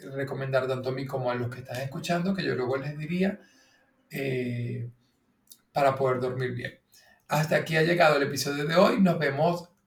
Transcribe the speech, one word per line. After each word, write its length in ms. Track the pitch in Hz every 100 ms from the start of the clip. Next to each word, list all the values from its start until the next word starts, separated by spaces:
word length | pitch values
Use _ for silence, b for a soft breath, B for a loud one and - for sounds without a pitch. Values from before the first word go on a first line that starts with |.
| 139
recomendar 540 | 139 135 135 135 135 127
tanto 220 | 127 123
a 20 |
mí 120 | 135 139
como 240 | 143 123
a 60 | 120
los 180 | 120
que 60 | -
están 180 | - 123
escuchando, 520 | 135 165 - 175 180
que 100 | 190
yo 120 | 147 151
luego 220 | 127 139
les 200 | 147 147
diría, 440 | 156 180 196 214 b b b b b _ _
eh, 800 | - 135 127 123 120 120 120 120 - _ _ _ _ _ - _
para 220 | - 139 135
poder 260 | 135 123
dormir 320 | 123 127 127
bien? 260 | 120 - - _ b b b _
Hasta 300 | 147 156 123
aquí 180 | - 160
ha 80 |
llegado 320 | 160 175 160 143
el 80 |
episodio 420 | 143 143 143 143 151
de 100 | 165
hoy. 260 | 220 254
Nos 180 | 185 156
vemos 500 | 143 135 160 - - _